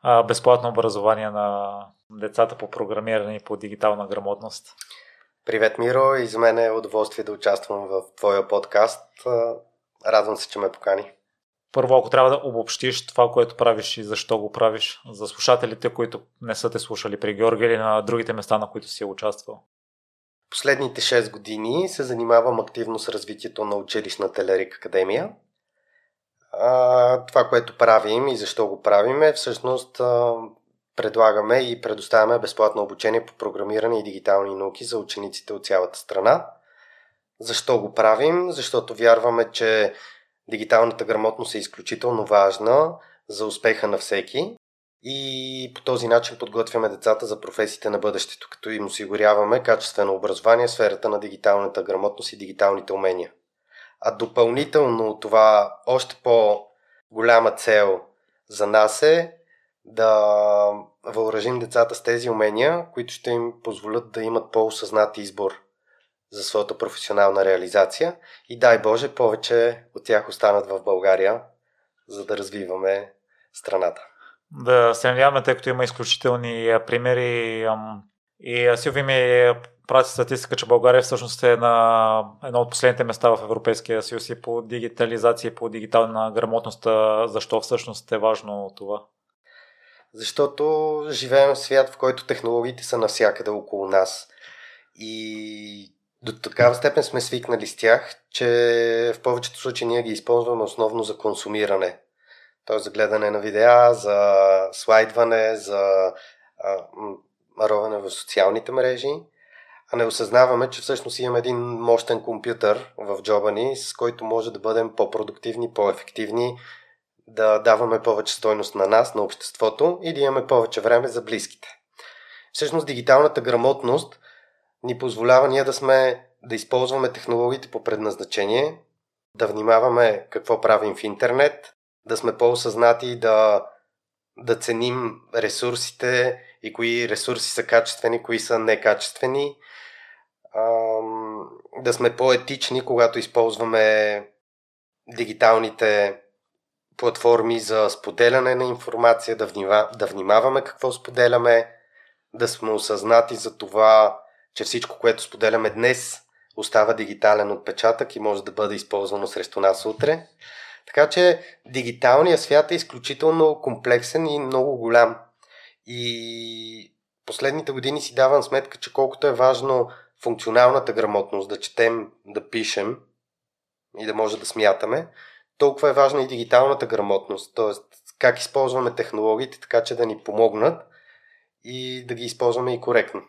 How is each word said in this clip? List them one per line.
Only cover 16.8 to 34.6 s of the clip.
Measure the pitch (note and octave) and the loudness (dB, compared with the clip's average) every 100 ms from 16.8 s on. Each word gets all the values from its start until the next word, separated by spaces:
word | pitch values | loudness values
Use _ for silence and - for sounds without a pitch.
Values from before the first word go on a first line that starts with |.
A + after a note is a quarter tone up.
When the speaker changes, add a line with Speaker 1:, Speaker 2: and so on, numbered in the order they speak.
| - G#2+ G#2+ G2+ | -10 -10 -8 -6
Speaker 1:
при | G#2 | -6
Георги | G2+ A2+ A2 | 0 0 2
или | A#2 A2+ | 0 0
на | A2 G#2+ | 0 0
другите | G#2 A#2 A#2 | 0 -4 -4
места, | A2 - G#2+ | -8 -2 -2
на | G#2 | -2
които | G#2+ - | -10 -14
си | - | -10
участвал. | G2+ F#2+ G#2+ - - G#2+ _ _ _ _ _ _ _ _ _ | -10 -6 -6 -6 -16 -20 _ _ _ _ _ _ _ _ _
Speaker 2:
Последните | - C#3 C3+ C3 B2 | -4 -2 0 -2 -4
шест | - B2 G#2+ | 0 0 0
години | G#2+ G#2 G#2+ A2 D3 F#3 | -10 -12 -8 -4 -4 -4
се | - | -6
занимавам | B2+ A#2+ A#2 A#2 A#2+ A2+ | -6 -4 4 4 4 -2
активно | G#2+ A#2+ A2 A2+ | -6 -8 -8 -6
с | - | -6
развитието | G#2+ - G#2 - - | -8 -10 -14 -14 -10
на | G#2+ G2+ | -6 -6
училищната | G2 G#2+ G2 - F#2+ - | -6 -8 -8 -6 -4 -2
Лерик | F#2+ F#2+ F#2+ - | 0 0 -2 -12
Академия. | - F#2+ F#2 A#2 G3+ - _ _ _ _ _ _ _ _ _ _ _ | -4 -2 0 -2 -6 -14 _ _ _ _ _ _ _ _ _ _ _
А, | G#2 A#2+ B2+ B2 B2+ B2 B2+ - | -2 2 4 4 4 4 2 0
това, | C3+ A#2 | 0 2
което | A#2+ A#2+ - | 0 0 2
правим | A2+ A2 G#2+ A2+ C#3 | 6 6 4 -2 -2
и | A#2 | -4
защо | G#2 - G#2 | -6 -4 -4
го | G2 | -2
правим | G#2+ G2+ A2+ C#3 | 4 4 4 4
е | D#3 | 2
всъщност, | D3 C3+ A2 C3 B2+ - - | 2 -6 -6 -4 -4 -6 -4
а, | B2 A#2+ A#2+ A#2 A2+ _ _ _ _ - | 0 2 0 -2 -8 _ _ _ _ -6
предлагаме | A2 A2+ A2+ G#2+ G#2+ B2+ | -4 4 6 4 2 2
и | B2 A#2 | 0 -6
предоставяме | - G#2+ - A2+ A2 A#2+ | -6 -8 2 4 4 2
безплатно | G#2 - G#2+ G#2+ | -2 0 0 2
обучение | G2+ G2 A2 A2+ - | -6 -2 -2 -2 -4
по | |
програмиране | _ G2+ F#2+ G2+ G#2+ A2 A2+ | _ -10 -8 -4 -2 -2 -2
и | |
дигитални | G2+ F#2+ - G2 G2 | -6 -6 0 0 0
науки | G2 | -6